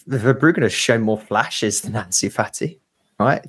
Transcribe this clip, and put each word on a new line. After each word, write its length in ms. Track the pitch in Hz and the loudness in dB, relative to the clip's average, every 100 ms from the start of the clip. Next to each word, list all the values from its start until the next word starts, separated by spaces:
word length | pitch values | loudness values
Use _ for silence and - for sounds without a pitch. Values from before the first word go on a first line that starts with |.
| - | -6
Verbruggen 540 | 139 113 131 156 170 | 0 2 4 4 4
has 100 | 117 | 0
shown 280 | - - 117 | 0 2 2
more 180 | 110 107 | 2 -2
flashes 640 | - 107 - - 107 101 | -2 -2 0 -2 -2 -2
than 120 | 101 | -4
Ansu 380 | 104 101 - 101 | -6 -4 -2 -2
Fati, 460 | - 107 - 156 - _ _ _ - | -2 -6 -6 -8 -8 _ _ _ -2
right? 220 | 110 - | 0 0